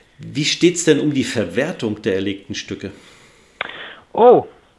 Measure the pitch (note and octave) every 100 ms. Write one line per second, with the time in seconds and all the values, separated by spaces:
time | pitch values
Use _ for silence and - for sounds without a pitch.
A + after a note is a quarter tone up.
0 | _ _ D#3 A2+ D3+ - E3+ F3 - C#3
1 | C#3+ C3+ A#2 A#2 F#2+ F#2 D3 F#3 A2+ G#2
2 | A2+ F#2+ F#2+ G2 - G2+ - G2 G2+ -
3 | - - - _ _ _ - - - -
4 | _ - A#3 F#3 - - _